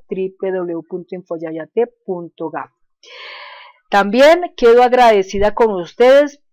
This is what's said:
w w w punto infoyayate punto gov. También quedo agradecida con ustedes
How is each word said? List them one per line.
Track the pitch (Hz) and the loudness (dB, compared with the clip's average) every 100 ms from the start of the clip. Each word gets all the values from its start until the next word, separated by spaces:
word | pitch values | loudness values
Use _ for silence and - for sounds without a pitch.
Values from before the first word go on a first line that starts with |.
| - | -10
w | 190 190 - | -8 -8 -8
w | 190 185 | -8 -6
w | 175 165 160 | -8 -10 -12
punto | 180 170 185 | -14 -14 -16
infoyayate | - 165 165 160 156 220 233 _ - | -12 -12 -12 -12 -8 -6 -6 _ -12
punto | 175 165 - 160 | -12 -12 -14 -12
gov. | 147 135 _ _ _ - - - - - - - _ _ | -12 -16 _ _ _ -20 -20 -20 -20 -20 -20 -20 _ _
También | 202 202 240 294 349 349 - | -2 0 4 4 4 -2 0
quedo | 233 240 | 4 4
agradecida | 247 254 233 208 190 196 208 | 4 4 4 2 0 -2 -2
con | 208 226 | 0 -2
ustedes | 185 165 - 247 277 285 - _ | -2 -6 0 4 4 2 -4 _